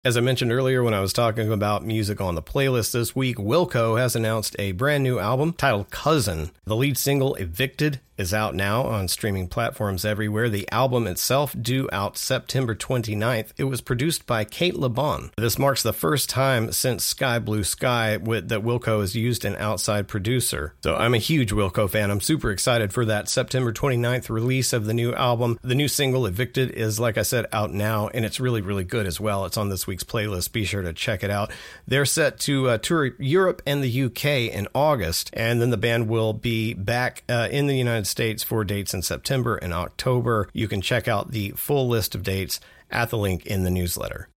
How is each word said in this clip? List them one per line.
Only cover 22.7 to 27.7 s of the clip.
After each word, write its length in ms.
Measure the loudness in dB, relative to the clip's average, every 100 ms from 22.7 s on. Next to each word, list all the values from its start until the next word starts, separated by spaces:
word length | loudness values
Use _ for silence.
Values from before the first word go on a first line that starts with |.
| 2 2
for 140 | 0 0
that 240 | 0 0
September 420 | -2 0 0 0
twenty-ninth 560 | 0 0 2 0 -2 -2
release 460 | -2 0 0 2
of 100 | 0
the 100 | 0
new 200 | 0 0
album. 440 | 2 2 2 0 0
The 120 | 0
new 140 | 0 2
single, 380 | 0 0 2 0
Evicted, 460 | 0 -2 0 -2
is, 280 | 0 -2 0
like 160 | 0 0
I 60 |
said, 240 | 0 0 0
out 200 | -2 0